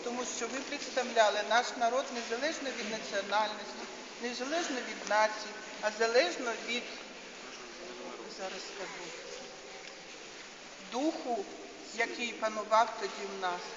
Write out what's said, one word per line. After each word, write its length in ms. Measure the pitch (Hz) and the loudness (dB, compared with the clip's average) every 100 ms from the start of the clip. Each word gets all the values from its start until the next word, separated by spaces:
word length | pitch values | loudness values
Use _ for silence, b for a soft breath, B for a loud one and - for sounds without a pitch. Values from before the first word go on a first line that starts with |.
тому 180 | 247 247 240 - | -4 -4 -4 -2
що 100 | 226 | -2
ви 120 | 247 - | -4 -4
представляли 680 | 277 262 262 240 233 214 202 202 | -4 -2 0 2 8 8 8 6
наш 160 | 226 247 - | 6 4 4
народ 260 | 233 247 269 254 | 4 4 0 -2
незалежно 520 | 226 233 285 320 269 233 | -2 0 0 0 -4 -2
від 80 | 208 220 | -2 -2
національності, 840 | - 208 196 202 214 214 - - - - - - | -2 -2 2 2 2 0 -6 -8 -8 -10 -10 -6
незалежно 580 | 233 240 262 330 349 262 220 | -4 -2 0 0 0 -2 -2
від 200 | 214 - | -6 2
нації, 440 | 208 214 - 208 208 - - | 6 6 4 -6 -8 -10 -2
а 80 | 208 214 | -2 4
залежно 520 | 226 233 349 320 240 220 208 | 6 8 6 4 -2 -2 -2
від, 160 | 240 - - - - - - - - - - - - - 196 202 220 | -2 -4 -8 -10 -12 -12 -12 -12 -10 -12 -10 -10 -8 -8 -8 -10 -6
зараз 220 | 190 190 - - | -6 -6 -8 -8
скажу, 300 | 180 175 170 - - - - - - 135 - - - - - - - - - - 190 | -8 -8 -8 -8 -10 -10 -10 -12 -12 -12 -12 -14 -14 -14 -12 -12 -12 -14 -14 -14 -6
духу, 540 | 226 302 - 262 233 196 - - - - 214 | 2 2 2 0 0 -2 -8 -12 -12 -10 0
який 340 | 233 - 233 | 0 0 -4
панував 600 | - 220 214 208 220 233 - | 0 0 0 6 8 8 4
тоді 280 | 196 196 202 196 | -4 -4 -6 -2
в 40 | |
нас 200 | 185 180 - | -2 -2 -4